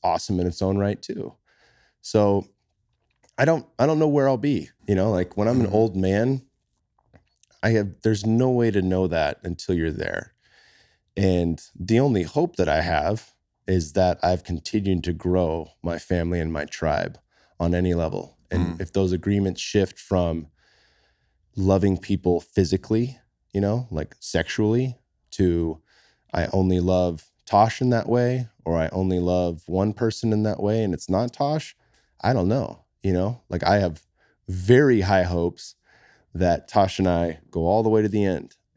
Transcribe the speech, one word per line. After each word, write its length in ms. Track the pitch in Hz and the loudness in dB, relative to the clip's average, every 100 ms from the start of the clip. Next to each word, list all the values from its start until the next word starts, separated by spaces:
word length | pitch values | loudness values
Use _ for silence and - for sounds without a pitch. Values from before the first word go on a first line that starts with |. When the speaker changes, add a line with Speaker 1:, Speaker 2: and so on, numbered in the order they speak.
Speaker 1:
awesome 360 | 92 82 - 92 | -2 -2 -2 -2
in 80 | 90 | -2
its 140 | - | -2
own 160 | 95 101 | -2 0
right 220 | 101 - | -2 -4
too. 340 | - - - - _ _ _ _ _ _ | -10 -10 -12 -16 _ _ _ _ _ _
So 460 | - 107 101 98 - _ _ _ _ _ _ _ _ - | -2 2 2 2 -2 _ _ _ _ _ _ _ _ 0
I 80 | 143 | 2
don't, 200 | 165 - - | 2 -4 0
I 60 | 139 | 2
don't 120 | 156 | 2
know 80 | 156 | 2
where 180 | 143 135 | 2 2
I'll 80 | 127 | 0
be, 320 | 147 110 73 _ - | 0 -2 -4 _ 0
you 80 | 95 | 2
know? 160 | 104 | 2
Like, 260 | 92 90 104 | 0 0 0
when 100 | 110 | 2
I'm 140 | 127 | 2
an 60 | 107 | 2
Speaker 2:
Mm-hmm. 80 | 107 | 2
Speaker 1:
old 200 | 110 95 | 2 2
man, 460 | 92 101 120 135 - _ _ _ _ _ _ - _ _ _ _ | 2 2 2 -2 -6 _ _ _ _ _ _ -20 _ _ _ _
I 80 | 107 | 0
have, 300 | 110 101 - | 2 0 -2
there's 220 | 110 104 110 | 0 0 0
no 260 | 113 131 | 2 2
way 200 | 123 117 | 2 2
to 100 | 101 | 2
know 260 | 92 92 92 | 2 2 2
that 320 | 82 73 - | 0 -2 -4
until 320 | 92 82 - 87 | -10 -8 -2 -2
you're 160 | 80 | -2
there. 420 | - 50 50 - _ _ _ _ _ _ _ _ - | -4 -6 -6 -10 _ _ _ _ _ _ _ _ 0
And 440 | 95 90 85 82 - - | 2 2 0 -4 -10 -14
the 200 | 90 113 | 0 2
only 240 | 139 104 | 2 0
hope 320 | 80 147 175 - | -2 -2 -2 0
that 120 | 82 | 2
I 120 | 78 | 2
have 520 | 85 78 78 107 - _ _ _ - | 2 0 0 -4 -8 _ _ _ -2
is 260 | 92 76 | 0 0
that 260 | 95 92 85 | 2 2 2
I've 200 | 87 90 | 0 -2
continued 600 | - 80 - 107 98 90 82 | -4 -8 -4 -2 0 -2 -2
to 80 | |
grow 560 | 82 90 90 82 82 78 _ | -4 0 0 0 -2 -8 _
my 160 | 85 85 | -8 -8
family 400 | - 90 85 87 | -2 -2 0 -2
and 140 | 80 | -4
my 120 | 78 73 | -6 -8
tribe 540 | - 80 73 50 - _ _ _ - | -6 -2 -2 -4 -10 _ _ _ -4
on 160 | 85 87 | -2 0
any 180 | 90 85 | 0 0
level. 420 | 82 90 - _ _ | -2 -6 -10 _ _
And 240 | 90 87 82 | -4 -4 -6
Speaker 2:
Mm. 40 | |
Speaker 1:
if 120 | 92 | -6
those 180 | 98 92 | -2 0
agreements 480 | 90 98 101 95 87 | -2 0 0 0 -4
shift 380 | - 101 95 - | -2 0 -2 -6
from 480 | - 95 85 82 76 _ _ _ _ _ _ _ _ _ _ - | -2 0 0 -4 -10 _ _ _ _ _ _ _ _ _ _ -4
loving 420 | 95 95 98 92 | 2 2 2 0
people 420 | - 98 90 85 | -2 -2 0 -2
physically, 800 | - - 85 92 - 110 120 127 _ _ _ | -2 -2 0 -2 0 -2 -2 -8 _ _ _
you 80 | 98 | -2
know, 260 | 101 117 123 | 0 -2 -4
like, 240 | 78 - - | -8 -8 -12
sexually, 760 | - 85 82 - 107 120 127 120 _ _ _ | -4 -4 -2 -2 0 0 -2 -8 _ _ _
to 500 | - 90 85 82 78 _ _ _ _ _ | 0 0 2 -2 -6 _ _ _ _ _
I 140 | - - | -4 -2
only 260 | 98 92 92 | 0 2 2
love 520 | 90 92 90 80 - _ - | 2 2 0 -4 -16 _ 0
Tosh 360 | 101 113 - | 4 4 2
in 80 | 127 | 0
that 160 | 117 104 | 0 0
way, 380 | 120 123 127 117 _ 80 | 0 0 -2 -6 _ -4
or 120 | 82 | -2
I 100 | 80 | -2
only 300 | 92 95 92 | -2 -2 0
love 440 | 87 90 87 80 - | 0 0 0 -4 -4
one 260 | 92 104 | 0 0
person 380 | - 113 - 113 | 0 -4 -2 -2
in 100 | 107 | 0
that 180 | 107 95 | 0 -2
way, 200 | 101 110 | -2 0
and 100 | 104 | -2
it's 160 | 82 - | -4 -2
not 240 | 95 120 | -2 -2
Tosh, 420 | - 143 156 - - _ _ _ _ | -4 -4 -4 -8 -18 _ _ _ _
I 120 | 113 | -2
don't 140 | 127 90 | 0 0
know, 380 | 131 101 - _ _ | 0 -4 -10 _ _
you 80 | 98 | -2
know? 280 | 90 98 120 _ | 0 -2 -4 _
Like, 140 | 87 | -6
I 160 | 90 101 | 0 2
have 240 | 90 80 _ _ _ _ - | 0 -4 _ _ _ _ -10
very 540 | 92 92 127 143 113 | -6 4 6 6 4
high 220 | 95 95 | 4 2
hopes 520 | 90 87 85 - - - _ _ _ _ _ | 2 0 -2 -4 -18 -20 _ _ _ _ _
that 340 | 82 90 82 - | -2 0 0 0
Tosh 300 | 107 92 - | 2 2 2
and 80 | 95 | 0
I 300 | 85 85 78 _ | 2 0 -4 _
go 100 | 82 82 | -4 0
all 160 | 107 | 0
the 60 | 110 | 2
way 120 | 110 | 2
to 80 | 107 | 2
the 160 | 104 101 | 0 0
end, 300 | 87 - _ _ | -2 -6 _ _